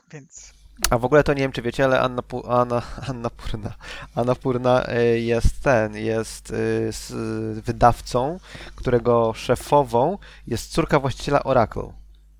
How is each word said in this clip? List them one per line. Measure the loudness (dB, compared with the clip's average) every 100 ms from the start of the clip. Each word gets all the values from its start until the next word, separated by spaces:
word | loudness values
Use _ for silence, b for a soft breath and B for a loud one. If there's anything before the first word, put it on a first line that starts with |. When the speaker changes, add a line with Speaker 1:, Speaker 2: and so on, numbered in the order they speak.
| _
Speaker 1:
więc | -20 -20 -20 -20 -20 -20 -2 0
Speaker 2:
A | 2
w |
ogóle | 4 4
to | 4
nie | 0
wiem, | -2
czy | -2
wiecie, | -4 0
ale | 2 2
Annapu-, | 0 -4 -6 -8 0
Anna-, | 0 2 0 -4 -10
<laughs> | -8
Annapurna, | -6 -6 -6 -6 -6 -6 -12 B B B
Annapurna, | -2 0 0 0 0 2 2 2
e, | 2 2 2
jest | 2 2 2 2
ten, | 2 2 2 -2
jest, | -2 -2 -4 -10 -8
e, | -4 -2 0 -2
z, | -6 -10 -8 -6 -6 -6 -6
wydawcą, | -4 4 4 4 -2 -2 -2 -6 B B B -6
którego | 0 2 4 2 2
szefową | -2 -2 -2 4 2 4 2 2 -2 B B -6
jest | -6 -4
córka | -2 2 2
właściciela | 0 -4 0 0
Oracle. | 4 2 2 -2 -10 -14 -20 -20 -20